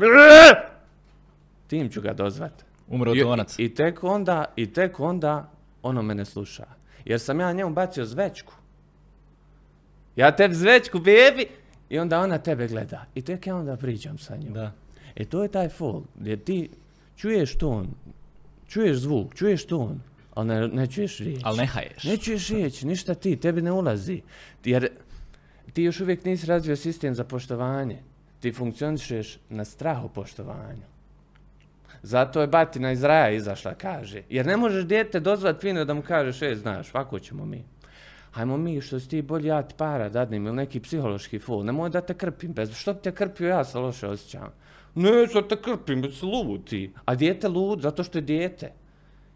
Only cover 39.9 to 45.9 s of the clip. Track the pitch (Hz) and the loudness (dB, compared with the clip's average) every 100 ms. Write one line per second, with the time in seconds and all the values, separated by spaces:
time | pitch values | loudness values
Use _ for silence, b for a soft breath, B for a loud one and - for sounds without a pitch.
39.9 | 143 104 113 123 107 104 123 135 123 110 | -4 -4 -4 -4 -4 -4 -6 -6 -8 -8
40.9 | 165 127 101 - 107 - 107 104 143 170 | -6 -4 -6 -8 -12 -6 -6 -4 -4 -4
41.9 | 175 180 180 180 143 170 135 110 110 - | -4 -6 -6 -8 -8 -10 -6 -8 -6 -6
42.9 | 196 190 185 202 185 170 185 131 123 127 | -6 -6 -4 -6 -4 -2 0 -2 -4 -6
43.9 | 117 101 104 - - 107 - b b b | -6 -8 -8 -12 -16 -16 -20 b b b
44.9 | 165 190 240 233 214 208 214 233 220 - | 0 4 6 4 2 -2 -4 -6 -6 -4